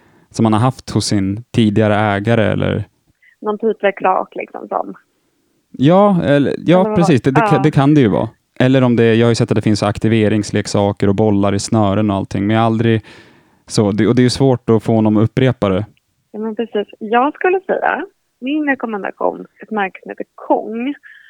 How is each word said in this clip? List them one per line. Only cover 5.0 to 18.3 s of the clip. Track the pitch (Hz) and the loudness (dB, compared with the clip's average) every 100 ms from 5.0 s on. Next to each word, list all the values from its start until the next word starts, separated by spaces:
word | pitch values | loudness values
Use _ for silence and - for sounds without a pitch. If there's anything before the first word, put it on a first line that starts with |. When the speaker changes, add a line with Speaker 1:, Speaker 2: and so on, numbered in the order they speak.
| _ _ _ _ _ _ _ | _ _ _ _ _ _ _
Speaker 1:
Ja, | - 139 185 208 175 | -2 2 4 4 2
eller, | 101 143 113 - | 0 0 0 -2
ja, | - 180 | 0 2
Speaker 2:
Eller | 214 | 2
vad? | 214 | 2
Speaker 1:
precis. | 185 127 | 2 2
Det, | 139 | 2
det, | 131 | 2
Speaker 2:
Ja. | 214 | 2
Speaker 1:
kan, | 143 | 2
det | 151 | 2
kan | 151 139 | 2 4
det | 151 | 4
ju | 110 | 4
vara. | 90 117 - _ - | 2 -4 -10 _ 0
Eller | 127 135 | 2 4
om | 127 113 | 2 4
det, | 117 113 | 4 4
jag | 117 | 2
har | |
ju | 113 | 2
sett | 120 | 0
att | 107 | 0
det | |
finns | 110 104 | 0 0
aktiveringsleksaker | 104 - 110 113 104 107 101 104 - 104 101 - 101 | 0 -2 0 2 2 0 -2 -4 -2 0 0 0 0
och | 98 | 2
bollar | 110 101 101 98 | 2 2 0 -2
i | |
snören | - 113 101 101 107 | -2 0 0 0 -2
och | 98 | -2
allting, | - 98 101 | -4 -4 -2
men | 113 | 0
jag | |
har | 113 | 0
aldrig | 110 113 110 - - - _ _ _ - | 0 0 0 -4 -18 -20 _ _ _ -6
så, | - 104 | 0 0
det, | 110 104 | 2 2
och | 123 | 4
det | |
är | |
ju | 123 | 2
svårt | - 135 123 - | 2 0 2 0
att | 110 | 0
få | - 113 | 2 2
honom | 107 107 | 2 2
att | |
upprepa | 110 - 127 - 101 | 0 0 -2 0 -2
det. | 92 107 _ _ _ _ | -2 -6 _ _ _ _
Speaker 2:
Ja, | 214 | -10
men | 220 214 | -8 -6
precis. | 226 214 202 - | -6 -6 -8 -12
Jag | 214 240 285 | -2 0 0
skulle | - 370 381 | -2 -2 -2
säga, | - - - 208 392 _ _ | -2 -2 -2 -4 -8 _ _